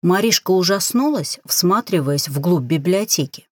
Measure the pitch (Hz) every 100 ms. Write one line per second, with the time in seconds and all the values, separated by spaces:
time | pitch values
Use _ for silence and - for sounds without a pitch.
0 | 175 185 226 - - 190 180 196 - 240
1 | 285 285 147 - - - 175 202 - 180
2 | 139 143 147 139 156 175 123 160 147 190
3 | 214 - 135 - _